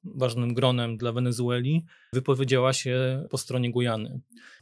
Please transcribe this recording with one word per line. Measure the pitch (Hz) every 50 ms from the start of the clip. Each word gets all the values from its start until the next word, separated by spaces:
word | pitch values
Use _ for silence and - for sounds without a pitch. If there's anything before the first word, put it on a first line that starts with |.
| -
ważnym | 190 - 131 131 120 113 123 120 120 120
gronem | 120 127 127 127 120 120 117 113 110
dla | 120 120
Wenezueli, | 113 123 123 123 117 117 123 120 123 123 123 135 156 165 165 - - _ _ _ -
wypowiedziała | 131 131 - 135 127 135 127 135 127 127 131 131
się | - - 131 127 127 131 127 131 135 - -
po | - 131
stronie | - - 123 127 123 120
Gujany. | 120 123 123 120 113 110 107 - 131 131 - _ - - - - - -